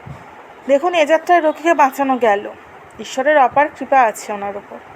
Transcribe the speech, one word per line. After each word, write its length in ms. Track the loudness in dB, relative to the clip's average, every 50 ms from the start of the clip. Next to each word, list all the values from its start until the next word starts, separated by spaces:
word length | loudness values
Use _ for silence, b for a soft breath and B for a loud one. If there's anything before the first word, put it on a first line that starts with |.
| -20 -18 -18 -18 -20 -20 -20 -20 -20 -20 -20 -14 -2
"দেখুন, 280 | 0 0 0 0 0 0
এ 120 | 0 2
যাত্রায় 340 | 2 2 0 2 2 2 2
রোগীকে 340 | 2 0 -2 0 0 0 2
বাঁচানো 420 | 4 2 2 2 -2 -2 -2 0
গেল, 340 | 0 2 0 0 0 -4 -10 -16 -16 -20 -20 -20 -20 -20 -20 -18 -18
ঈশ্বরের 380 | -16 -10 -8 -2 0 2 4 4
অপার 300 | 2 4 2 0 0 0 -2 -10
কৃপা 220 | -4 0 2 2
আছে 320 | 2 2 0 -6 -10 -10
ওনার 240 | -8 -8 -8 -8 -10
ওপর।" 200 | -10 -14 -14 -20 -20 -20 -20 -20